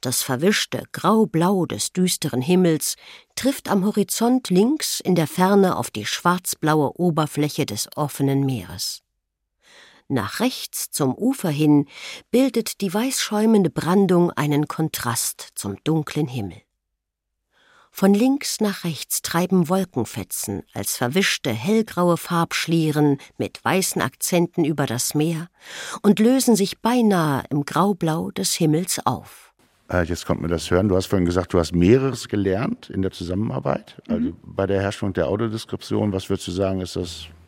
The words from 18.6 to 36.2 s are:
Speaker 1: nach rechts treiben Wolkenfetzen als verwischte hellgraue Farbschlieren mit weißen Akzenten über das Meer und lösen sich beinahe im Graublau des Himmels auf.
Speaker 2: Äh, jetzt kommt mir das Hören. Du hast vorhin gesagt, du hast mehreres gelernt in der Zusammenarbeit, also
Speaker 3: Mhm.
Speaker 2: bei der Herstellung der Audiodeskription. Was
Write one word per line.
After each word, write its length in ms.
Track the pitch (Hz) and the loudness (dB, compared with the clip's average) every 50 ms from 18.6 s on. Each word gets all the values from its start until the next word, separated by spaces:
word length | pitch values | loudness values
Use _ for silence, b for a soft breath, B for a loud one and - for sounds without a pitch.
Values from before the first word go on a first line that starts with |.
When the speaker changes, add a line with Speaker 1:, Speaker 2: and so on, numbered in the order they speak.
Speaker 1:
nach 240 | 220 208 196 - - | -2 -2 -2 -4 -6
rechts 360 | 175 156 123 - _ - - | -6 -6 -6 -8 _ -8 -6
treiben 480 | _ - - 170 180 180 185 185 175 143 | _ -2 -2 0 0 2 4 2 2 4
Wolkenfetzen 960 | 180 190 190 180 _ - 117 - - - 95 _ - - - - 101 95 - _ _ | 2 0 -2 -2 _ -4 -4 -4 -6 -10 -10 _ -8 -8 -6 -6 -6 -8 -8 _ _
als 240 | - 98 - - | -8 -6 -6 -4
verwischte 540 | - 131 123 139 185 196 - - - _ 143 | -4 -4 -2 0 0 0 0 -2 -2 _ -4
hellgraue 680 | 117 113 113 170 214 220 220 220 - - 180 175 170 | -6 -4 -2 0 2 2 0 0 -2 0 2 2 2
Farbschlieren 1000 | 160 - - 175 170 170 160 - - - - 165 165 160 156 147 151 151 147 139 135 B B B | 0 0 -4 -2 -2 -2 -2 -2 -6 -2 0 2 2 2 2 2 4 4 4 2 0 B B B
mit 280 | _ 110 95 _ - _ | _ -6 -6 _ -6 _
weißen 360 | 113 143 190 185 - - - | -2 0 0 0 -2 -2 -2
Akzenten 640 | - - _ _ - - - 175 175 170 _ - 170 | -4 -4 _ _ -6 0 2 2 2 2 _ 0 0
über 220 | 143 160 139 143 | 0 2 0 -2
das 280 | 127 - 120 - - - | -2 -2 -4 -4 -2 0
Meer 340 | 147 151 160 170 156 165 175 B B B B B B B B B 170 B | 0 0 0 -2 -4 -8 -12 B B B B B B B B B 0 B
und 160 | 202 208 - | 4 4 6
lösen 340 | 214 226 262 269 254 - 233 | 6 4 4 4 4 4 4
sich 220 | 180 196 190 - _ | 4 4 -2 -4 _
beinahe 600 | _ 220 240 254 233 214 202 180 160 151 143 127 - - | _ 0 2 4 4 4 4 4 2 2 0 -2 -2 -2
im 140 | - 151 143 | -2 -2 -2
Graublau 680 | - - 147 175 202 208 180 - 160 156 165 180 196 | -2 0 2 2 2 2 0 0 -2 -2 -2 -4 -6
des 240 | - - 190 - - | -6 -4 -4 -4 0
Himmels 500 | - 170 156 147 156 185 - - - - | 2 2 4 4 2 0 -2 -6 -2 -2
auf. 480 | - 127 - - - - - - _ _ _ _ _ _ _ _ _ - | -2 -2 -4 -6 -16 -20 -20 -20 _ _ _ _ _ _ _ _ _ 0
Speaker 2:
Äh, 120 | 90 87 | 0 0
jetzt 200 | 80 87 80 - | 0 -2 -6 -2
kommt 160 | - 85 - | -2 -2 -2
mir 80 | - 85 | 0 -2
das 220 | 85 80 78 - | -2 -2 -2 2
Hören. 180 | 90 87 95 107 | 2 4 4 4
Du 60 | 92 | 2
hast 100 | 92 95 | 2 2
vorhin 200 | - - 98 90 | 0 0 2 2
gesagt, 260 | 85 87 90 90 - - | 2 2 0 -2 2 2
du 60 | 90 | 2
hast 140 | 85 80 90 | 2 2 2
mehreres 540 | 87 87 90 117 135 131 135 123 123 - - | 4 6 6 6 6 4 0 -4 -6 -8 -4
gelernt 600 | - 104 98 95 92 98 127 185 233 - - - | -2 0 0 0 0 0 -2 -4 -4 -8 -10 -10
in 120 | - 92 95 | -6 -4 -4
der 80 | 95 | -4
Zusammenarbeit, 840 | - - 90 85 90 95 107 120 131 135 - 139 139 - - - - - - - | -4 -6 -8 -6 -4 -4 -4 -4 -4 -4 -2 -2 -4 -4 -6 -12 -20 -20 -8 -6
also 120 | 233 220 240 277 | -4 -2 -2 -4
Speaker 3:
Mhm. 60 | - - _ | -6 -8 _
Speaker 2:
bei 220 | - - - 98 | -12 -4 -4 -2
der 140 | 95 98 98 | 0 0 0
Herstellung 320 | 98 98 104 - - 101 90 | 0 -2 -4 -4 -6 -4 -2
der 140 | 92 85 67 | 0 0 0
Audiodeskription. 840 | 87 104 117 113 107 110 - - - - - - 107 104 107 104 95 | 0 -2 -2 -4 -4 -6 -8 -8 -10 -12 -6 -4 -2 0 0 0 0
Was 180 | 95 | -2